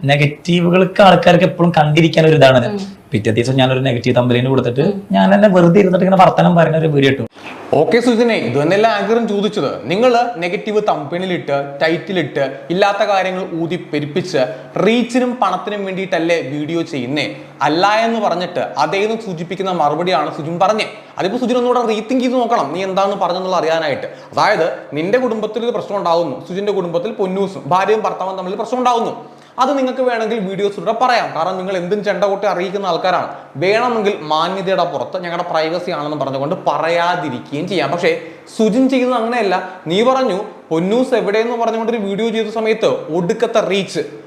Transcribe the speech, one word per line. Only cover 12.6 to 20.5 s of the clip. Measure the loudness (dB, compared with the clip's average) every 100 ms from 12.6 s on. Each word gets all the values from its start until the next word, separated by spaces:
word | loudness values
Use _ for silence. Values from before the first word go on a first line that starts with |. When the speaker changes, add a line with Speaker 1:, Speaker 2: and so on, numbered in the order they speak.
| -6
Speaker 3:
ഇല്ലാത്ത | 0 2 2
കാര്യങ്ങൾ | 0 0 0 -4 -6 -6
ഊതി | -4 -6
പെരുപ്പിച്ച് | -4 -6 -4 -4 -2 -2 -2 -4 -10 0 2
റീച്ചിനും | 2 0 0 -2 0
പണത്തിനും | -2 -2 -4 -6 -6
വേണ്ടിയിട്ടല്ലേ | -6 -4 -2 0 0
വീഡിയോ | -2 -6 -4 -4
ചെയ്യുന്നേ? | -4 -6 -4 -4 -4 -6 -16 -4
അല്ല | -2 2 2
എന്ന് | 2 0 0
പറഞ്ഞിട്ട് | -2 -2 -4 -4 -4 -2
അതേന്ന് | -2 0 -2 -4 -6
സൂചിപ്പിക്കുന്ന | -10 -8 -6 -4
മറുപടിയാണ് | 0 0 0 0 0 -2 -6
സുജിൻ | -6